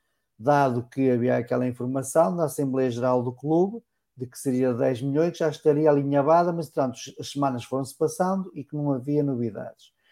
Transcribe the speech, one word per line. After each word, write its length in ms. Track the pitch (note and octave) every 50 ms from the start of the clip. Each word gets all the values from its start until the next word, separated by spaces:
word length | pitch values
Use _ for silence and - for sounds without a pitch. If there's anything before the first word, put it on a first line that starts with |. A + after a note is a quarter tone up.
| _ _ _ _ _ _ _ -
dado 500 | G#2+ C#3+ C#3+ C#3+ C#3 C3 A#2+ B2 A#2+ -
que 200 | - C3+ C3+ B2+
havia 260 | B2 A#2 A#2+ B2+ B2
aquela 300 | B2 A#2+ - B2+ B2 B2+
informação 680 | B2+ B2 - B2 B2+ C3 C3+ B2+ - - E3 E3+ F#3+ F3+
na 100 | E3+ D#3+
Assembleia 460 | C#3+ - - C#3+ C3+ B2+ C3 C3 B2+
Geral 320 | A#2 A#2+ B2+ B2+ B2+ B2+
do 100 | A#2+ B2
clube, 500 | B2 - - D3+ D#3+ E3+ F#3 G3+ A#3 A#3 _ _ _ _ _ _ _
de 100 | B2 B2+
que 120 | B2 - -
seria 360 | - C#3 B2 B2+ C3 B2+ A#2+
dez 260 | A#2 C3+ C3 C3 A2+
milhões, 320 | C#3 C#3 C3+ D3+ E3 F3
que 60 | E3 -
já 100 | F3 D3+
estaria 400 | D3 - - D#3 D3 D3 D#3 D3+
alinhavada, 640 | D3 C#3+ C#3 C#3 C#3+ C#3+ C3+ D3+ E3 E3+ F3 F3+
mas, 140 | E3+ E3 D3+
portanto, 320 | - - D#3 C#3 B2+ B2 - - C3+ - -
as 100 | C3 -
semanas 340 | - C#3+ C#3+ C3+ B2+ A#2 -
foram-se 320 | - B2+ C3+ C3+ B2+ -
passando 540 | - D#3+ D3+ D#3 - F3+ F#3 G3 G3 F#3 F#3
e 120 | - D#3 C3
que 100 | - D3
não 180 | D3 D3 C#3+
havia 300 | C#3 B2 B2+ C#3+ D3 D3
novidades. 680 | C#3+ C#3 C3 A#2+ A#2+ A2 G2+ C3 A#2 - - _ - _ _ _ _ _